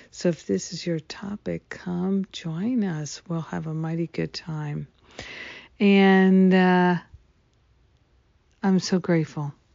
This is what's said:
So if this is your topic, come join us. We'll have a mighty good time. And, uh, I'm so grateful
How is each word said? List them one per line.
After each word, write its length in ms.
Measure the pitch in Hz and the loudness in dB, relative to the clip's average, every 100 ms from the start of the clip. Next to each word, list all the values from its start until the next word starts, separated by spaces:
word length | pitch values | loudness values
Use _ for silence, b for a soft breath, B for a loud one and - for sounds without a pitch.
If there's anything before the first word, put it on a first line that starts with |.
| B | B
So 180 | - 180 | -4 -2
if 180 | 165 - | -2 -4
this 260 | 190 - | -4 -4
is 140 | 170 - | -10 -6
your 140 | 160 | -6
topic, 680 | - - 196 208 - 170 - | -6 -14 -12 -10 -8 -8 -10
come 560 | - - 175 185 196 190 | -14 -8 -4 -2 -2 -4
join 540 | - 165 160 214 254 | -10 -10 -6 -4 -2
us. 380 | 196 156 151 - - | -4 -4 -8 -12 -8
We'll 140 | 165 | -8
have 260 | 156 180 160 | -6 -8 -8
a 80 | |
mighty 320 | 156 160 165 165 | -6 -6 -4 -6
good 280 | - 160 | -6 -6
time. 520 | - - 156 151 151 147 _ B B B B B B B _ | -8 -10 -8 -8 -8 -12 _ B B B B B B B _
And, 720 | 202 196 196 190 190 190 185 | 4 6 6 6 6 6 6
uh, 440 | 185 185 180 180 175 - - _ _ _ _ _ _ _ _ _ _ _ _ _ _ | 6 4 4 2 0 -6 -20 _ _ _ _ _ _ _ _ _ _ _ _ _ _
I'm 160 | 196 185 | 0 2
so 200 | - 185 | 2 -2
grateful 540 | - 170 156 - 147 - _ | 2 0 0 -6 -10 -10 _